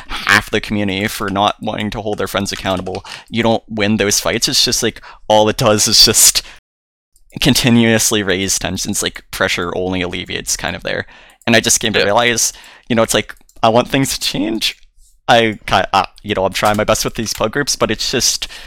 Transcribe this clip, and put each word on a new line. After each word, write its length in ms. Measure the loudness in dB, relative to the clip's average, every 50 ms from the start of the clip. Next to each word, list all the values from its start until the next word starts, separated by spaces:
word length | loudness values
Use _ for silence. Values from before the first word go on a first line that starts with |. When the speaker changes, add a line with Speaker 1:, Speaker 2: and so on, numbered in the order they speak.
| -12
Speaker 1:
half 420 | -10 -10 -4 0 2 2 2 2 0
the 120 | -2 -4
community 460 | -2 -2 -4 -2 -2 -2 -2 -2 -2 -4
for 200 | -4 -6 -6 -4
not 280 | 0 0 0 0 0 -2
wanting 280 | -6 -6 -6 -4 -6 -6
to 120 | -6 -6
hold 180 | -6 -6 -4 -4
their 80 | -4 -4
friends 240 | -4 -4 -4 -4 -6
accountable. 500 | -6 -4 -4 -4 -4 -4 -6 -8 -10 -10 -12 -16 -18 -14 -6
You 140 | -2 0 2
don't 180 | 2 0 0 -2
win 300 | -6 -4 -2 0 2 2
those 240 | 2 2 0 0 0
fights. 260 | 0 0 -2 -2 -2
It's 160 | -2 0 0 0
just, 180 | 0 0 0
like, 200 | -2 -2 -4 -6 -12 -20 -20 -6 0
all 220 | 2 4 4 4 4
it 80 | 2
does 320 | 2 4 4 4 4 2 2
is 160 | 4 4 4
just 360 | 4 4 4 4 4 2 0 -4 -8 -12 -20 _ _ _ _ _ _ _ _ _ _ _ _ _ _ -8 -2
continuously 800 | 2 2 2 4 4 4 4 6 6 4 4 2 2 2 0 0 0
raise 340 | 0 0 0 0 -2 -2
tensions, 460 | -2 -4 -4 -6 -4 -4 -4 -4 -4 -4
like, 220 | -4 -6 -8 -14 _
pressure 420 | -4 -2 -2 0 0 -2 -4 -4 -4
only 260 | -4 -4 -2 -2 -2
alleviates 540 | -2 -4 -4 -8 -8 -8 -8 -8 -6 -6 -6
kind 220 | -4 -4 -6 -6
of 60 | -6 -6
there. 220 | -6 -6 -6 -8 -10 -14 -20 -20 -20 -20 _ _
And 80 | 2 2
I 60 | 4
just 220 | 4 2 0 0
came 100 | 0 0
to 80 | 0 0
Speaker 2:
Yeah. 60 | 2
Speaker 1:
realize, 480 | 2 2 2 2 2 2 0 -2 -4 -4 -8 -16 -20 -20 -14 _
you 80 | -2 0
know, 80 | 2 2
it's 100 | 2 2
like, 220 | -2 -2 -4 -8 -20 _ _ -6 0
I 60 | 2
want 220 | 2 4 4 2 2
things 240 | 0 0 0 0 -2
to 80 | -4 -6
change. 520 | -4 -4 -4 -2 -2 -2 -2 -4 -4 -6 -8 -14 -20 _ _ -20 _ _ _ _
I 320 | 4 4 4 4 2 0 -4 -4
ki-, 160 | 0 0 0 2 2
uh, 140 | 2 0 0 0 -4 -10 -6
you 100 | -4 0
know, 120 | 0 0
I'm 80 | 0 0
trying 240 | 0 0 2 2
my 80 | 2 2
best 180 | 2 0 0 -2
with 120 | -4 -4
these 180 | -6 -6 -6 -4
pug 180 | -2 -2 -2
groups, 240 | -2 -2 -2 -2 -2
but 160 | -2 0 -2
it's 180 | -2 -2 -4 -2
just 380 | -2 0 0 0 -2 -2 -6 -10 -12 -14 -18